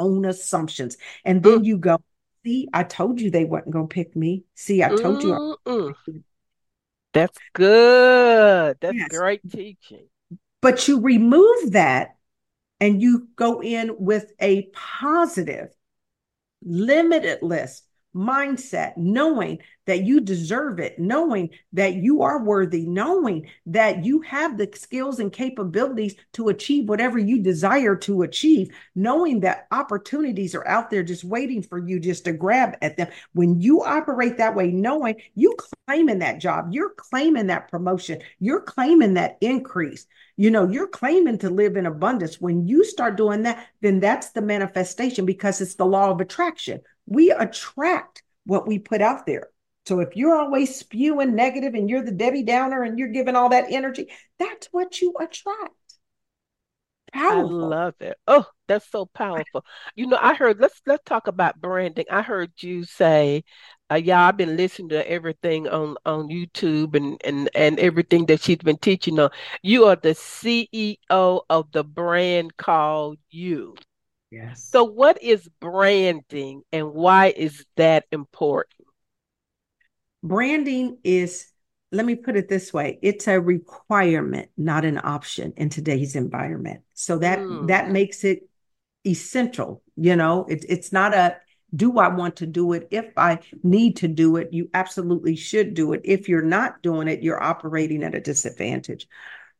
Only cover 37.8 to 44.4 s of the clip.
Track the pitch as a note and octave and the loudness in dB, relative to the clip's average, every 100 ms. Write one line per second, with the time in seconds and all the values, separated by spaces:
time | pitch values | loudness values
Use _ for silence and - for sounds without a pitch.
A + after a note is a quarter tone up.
37.8 | F3+ F#3 - D#3 - - G3 F#4+ - - | -4 -4 -6 -12 -14 -6 -2 -2 -4 -2
38.8 | C4 E4 G#3+ F3+ D#3+ - A3+ C4 - F3+ | 4 6 6 4 0 -2 -2 -2 -4 -6
39.8 | D3 B2+ - _ _ - G#3+ A3 F3+ B3 | -6 -8 -20 _ _ 0 4 4 2 0
40.8 | F#4+ - B3+ F4+ D#4+ A3 F#3+ F#3+ G#3 F#3+ | -6 -4 0 2 2 0 -2 0 0 0
41.8 | F3 D3+ A3 B3 E3 - F3+ F3 F3 D4 | -4 -2 -2 -2 -4 -6 -4 -2 2 2
42.8 | G#4+ - A#3+ G3+ G#3+ G#3 A#3 A3+ - _ | 2 0 -4 0 0 0 -2 -4 -10 _
43.8 | G#3 F#3+ G3+ C4 - A3+ | 0 2 2 0 -4 -6